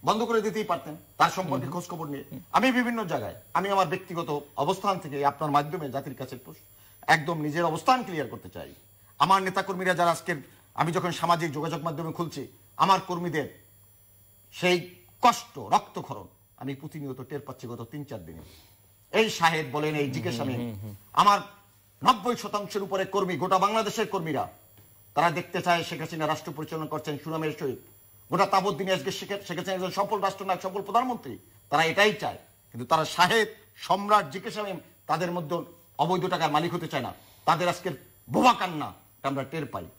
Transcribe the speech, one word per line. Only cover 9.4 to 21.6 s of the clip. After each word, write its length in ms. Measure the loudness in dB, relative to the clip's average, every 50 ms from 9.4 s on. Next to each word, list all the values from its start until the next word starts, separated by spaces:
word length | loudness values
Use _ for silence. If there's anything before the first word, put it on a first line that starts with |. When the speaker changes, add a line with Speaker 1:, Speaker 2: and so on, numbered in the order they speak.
| 4
Speaker 1:
নেতাকর্মীরা 500 | 0 -2 -2 -2 -2 -4 -2 0 0 2
যারা 180 | 4 4 2
আজকের, 240 | 2 0 -2 -6 -6 -6 -6 -14 -20 -20 -20 _ _
আমি 160 | -2 -2 0
যখন 200 | 0 0 -2 -2
সামাজিক 400 | -4 -2 2 2 2 2 2 -4
যোগাযোগ 320 | -4 -4 -4 -4 -4 -4 -6
মাধ্যমে 280 | -6 -6 -6 -6 -8
খুলছি, 360 | -6 -6 -6 -6 -6 -10 -12 -12 -14 _ _ _ _ 0
আমার 240 | 4 4 4 4
কর্মীদের 600 | 4 -2 -6 -4 -4 -2 -2 -2 -4 -4 -8 -18 -20 _ _ -20 -20 -20 _ _ _ _ _ _ -20 _ _ _ _ _
সেই 440 | -12 -2 2 2 2 2 0 -6 -16 -20 -20 -20 _ _
কষ্ট, 380 | 4 4 4 4 -4 -12 -14 -12
রক্তক্ষরণ 680 | -4 0 0 0 0 -2 -12 -12 -10 -10 -10 -12 -12 -16 _ _ _ _ _ -12
আমি 180 | -8 -8 -8
প্রতিনিয়ত 460 | -8 -10 -12 -12 -10 -8 -8 -8 -10
টের 180 | -10 -10 -10 -10
পাচ্ছি 280 | -10 -10 -14 -12 -12 -12
গত 140 | -10 -10 -12 -12
তিন 120 | -10 -12 -10
চার 220 | -10 -12 -12 -12
দিনে। 140 | -14 -16 -16 -18 -20 -20 -20 -20 -20 _ _ _ _ _ _ _ _
এই 180 | 2 2 2 2
সাহেদ 360 | 2 2 2 2 4 2 -2 -2
বলেন, 240 | -2 -2 -2 0 0
এই 160 | 0 -2 -2
জিকে 180 | -2 -4 -4 -4
Speaker 2:
হুম, 80 | -4 -2
Speaker 1:
শামীম, 180 | -2 -2 -2
Speaker 2:
হুম, 240 | -2 -4 -6 -8 -10 -12
হুম। 120 | -12 -14 -14 -20 _ 6
Speaker 1:
আমার 260 | 8 10 10 10 8 2 -4 -16 -20